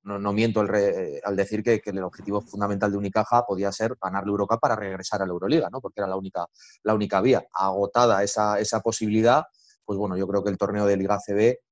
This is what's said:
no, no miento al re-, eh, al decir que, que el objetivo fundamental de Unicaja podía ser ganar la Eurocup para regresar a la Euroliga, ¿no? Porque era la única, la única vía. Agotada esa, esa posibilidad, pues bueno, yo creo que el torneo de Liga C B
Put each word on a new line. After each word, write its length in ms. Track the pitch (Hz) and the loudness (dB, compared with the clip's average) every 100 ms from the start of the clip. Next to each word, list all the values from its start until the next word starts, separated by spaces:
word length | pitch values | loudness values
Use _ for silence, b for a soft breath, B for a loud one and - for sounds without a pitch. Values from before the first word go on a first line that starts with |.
no, 180 | 98 101 | -8 -4
no 140 | 104 | -2
miento 280 | 101 113 110 | 2 2 2
al 80 | 104 | 2
re-, 480 | 104 101 90 87 71 | 4 2 0 -4 -6
eh, 40 | |
al 120 | 101 98 | -4 0
decir 260 | 98 107 | 0 0
que, 180 | 113 110 | 0 0
que 100 | 107 | 0
el 120 | 95 | -6
objetivo 380 | 92 - - 101 | -6 -8 -4 -4
fundamental 520 | - 101 101 98 101 | -4 -6 -2 0 0
de 40 | 101 | 0
Unicaja 480 | 101 110 107 120 | -2 -2 2 2
podía 280 | 120 95 101 | 2 -2 -2
ser 240 | 98 110 - | -2 -4 -4
ganar 240 | 95 98 | -6 -4
la 60 | 98 | -2
Eurocup 300 | 101 101 117 | -2 0 0
para 160 | 143 107 | 0 -2
regresar 440 | 101 95 92 104 | -4 -8 -6 -4
a 60 | 95 | -4
la 60 | |
Euroliga, 360 | 87 95 156 95 | -4 0 0 0
¿no? 100 | 123 | -6
Porque 200 | 107 - | -10 -6
era 80 | 98 | -4
la 80 | 95 | -4
única, 300 | 95 92 85 B B B | -6 -8 -8 B B B
la 100 | 107 | 0
única 260 | 107 101 98 | 0 2 2
vía. 260 | 110 90 - | 4 2 0
Agotada 720 | - 95 95 98 117 123 101 | -2 -2 0 0 4 4 4
esa, 360 | 101 - 107 104 | 0 0 0 0
esa 200 | 107 113 | 0 -2
posibilidad, 640 | 113 110 110 107 113 135 156 b b b | -2 -2 0 4 4 4 0 b b b
pues 140 | - 101 | -8 -4
bueno, 180 | 104 92 | -4 -2
yo 100 | 95 | 0
creo 160 | 98 | 0
que 80 | 101 | 0
el 60 | 95 | 0
torneo 300 | 101 104 101 | 0 2 2
de 100 | 98 | 2
Liga 220 | 95 101 | 2 -2
C 160 | - | 0
B 260 | 101 110 127 _ | 2 4 2 _